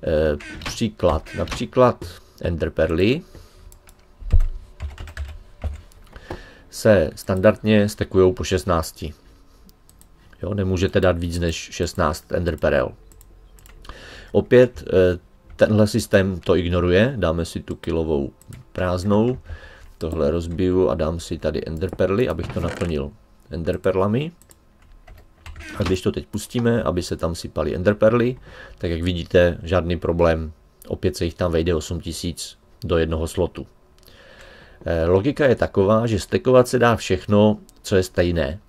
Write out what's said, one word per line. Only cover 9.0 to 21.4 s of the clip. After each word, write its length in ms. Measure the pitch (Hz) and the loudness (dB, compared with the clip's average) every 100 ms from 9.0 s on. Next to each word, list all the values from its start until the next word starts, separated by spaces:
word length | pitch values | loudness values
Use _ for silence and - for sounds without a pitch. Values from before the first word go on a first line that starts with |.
| 82 - _ - _ _ - _ _ - - _ - - | -14 -14 _ -20 _ _ -20 _ _ -20 -20 _ -20 -12
Jo, 120 | 90 | -8
nemůžete 460 | 101 95 92 95 101 | -4 -2 0 2 2
dát 180 | 92 85 | 2 2
víc 200 | 87 85 | -2 -2
než 180 | 87 80 | -2 -4
šestnáct 760 | - - 85 - 80 78 - | -10 -6 -6 0 -2 -2 -6
enderperel. 600 | 69 87 80 78 71 62 - - - - - - - - - - - - - - | -4 -2 0 0 0 -2 -6 -20 -20 -20 -20 -20 -20 -20 -20 -20 -20 -20 -20 -2
Opět, 520 | 101 104 123 123 - - | -2 4 6 6 2 0
eh, 320 | 90 92 87 - _ - - | 4 4 2 -8 _ -20 2
tenhle 300 | - 107 107 | 4 6 4
systém 540 | 117 107 101 95 90 | 2 2 2 2 -2
to 160 | - 87 | 0 2
ignoruje, 580 | 87 90 87 90 120 135 | 2 0 4 4 4 2
dáme 280 | 87 85 | -2 0
si 160 | 82 - | -4 -6
tu 140 | - 76 | -10 -10
kilovou 560 | - 82 80 76 69 - - - - | -4 -2 0 -2 -2 -8 -20 -20 -14
prázdnou, 680 | - 90 90 95 104 117 127 - - - - - - | -4 -2 -2 2 2 2 -2 -8 -16 -16 -20 -20 -10
tohle 320 | 80 82 73 | -8 -2 0
rozbiju 580 | 82 82 85 92 92 90 | 0 -4 -2 0 2 2
a 60 | |
dám 260 | 57 78 85 | 0 -2 -4
si 180 | - | -8
tady 240 | 82 | -6